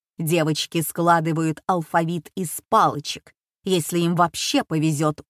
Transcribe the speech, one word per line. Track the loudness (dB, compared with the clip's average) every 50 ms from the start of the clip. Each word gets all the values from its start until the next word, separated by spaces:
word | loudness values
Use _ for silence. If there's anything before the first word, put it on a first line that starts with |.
| _ _ _ -6
девочки | -2 0 2 2 2 0 0 -2 -4 -4 -4 -4
складывают | -4 -4 -2 0 4 4 4 4 2 0 0 0 0 -2 -2 -4 _
алфавит | -2 -2 -2 -2 0 0 0 0 0 -4 -6 -8 -10 -10
из | -8 -8 -8 -8 -10 -4 0
палочек, | 2 4 4 4 0 -2 -8 -10 -12 -12 _ -20 _ _ _ _ _ _ -4
если | -2 0 0 0 0 -2 0
им | 0 2 2
вообще | 2 0 0 0 -4 -6 -2 -2 -2 -2
повезет | 0 -2 0 0 0 0 0 -2 -2 -2 -4 -6